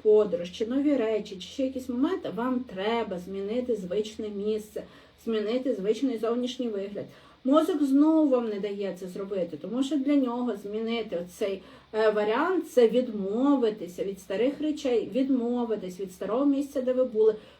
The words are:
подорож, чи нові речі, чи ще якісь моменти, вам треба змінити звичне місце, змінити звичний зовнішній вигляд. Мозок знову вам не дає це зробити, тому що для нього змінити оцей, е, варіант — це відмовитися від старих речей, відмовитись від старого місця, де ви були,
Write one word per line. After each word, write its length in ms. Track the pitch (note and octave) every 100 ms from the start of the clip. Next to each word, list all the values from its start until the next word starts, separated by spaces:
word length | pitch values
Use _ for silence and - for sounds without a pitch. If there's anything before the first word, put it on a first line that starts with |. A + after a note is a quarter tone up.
подорож, 500 | G#3+ G#3+ G3+ F3 F3
чи 140 | - A3
нові 300 | C4+ D4 C4
речі, 400 | A3 G#3+ G3+ F#3+
чи 40 |
ще 220 | - -
якісь 260 | C4 C4 B3+
моменти, 420 | A#3+ D#4 F#4+ A#3
вам 300 | F#3+ B3+ B3 B3
треба 440 | F#3+ G#3 A#3 G3+ F3+
змінити 580 | F3+ G3 G3 B3 B3 G#3+
звичне 520 | F3+ G3+ G#3+ - G#3+
місце, 540 | G3+ G#3 G#3+ - - - - - _
змінити 500 | A3+ A3 G#3 B3+ C4+
звичний 440 | G#3 G3 A#3 C4+ A3
зовнішній 500 | A3+ A#3+ B3 - A#3+
вигляд. 360 | G3+ G3+ G3+ - - - -
Мозок 380 | B3+ D#4 D#4+ D4
знову 460 | C#4 C#4 D4+ D#4+ D4+
вам 200 | B3 A#3
не 120 | G3+
дає 360 | G3+ G3+ G3 F3
це 80 | F#3
зробити, 480 | G#3 G3 G3 E3+ D3+
тому 260 | F#3 A#3+
що 140 | C4+ D4+
для 180 | C4+
нього 420 | C#4+ A#3+ A#3+ B3 G3+
змінити 600 | G3+ G#3+ A3+ A#3 G#3+ F3 F3+
оцей, 360 | - G3+ F#3+ - - -
е, 180 | G#3+ A3
варіант — 600 | G#3 G#3+ A#3 E4+ F4+ -
це 180 | B3 A3+
відмовитися 1160 | B3 A#3+ G#3+ F#3+ A3+ C#4 C4+ A3+ - - -
від 160 | F#3 G3
старих 400 | - G3 B3+ C#4+
речей, 500 | D4+ C#4+ C4 A3+ G3+
відмовитись 840 | A3+ C4+ B3+ A#3 B3 A3+ G3+ F#3 F#3+
від 120 | F#3+
старого 320 | - G3 A#3+
місця, 380 | C#4+ C4+ C#4+ C4+
де 100 | B3
ви 120 | B3+
були, 300 | B3+ G#3+ A3 G#3+ - -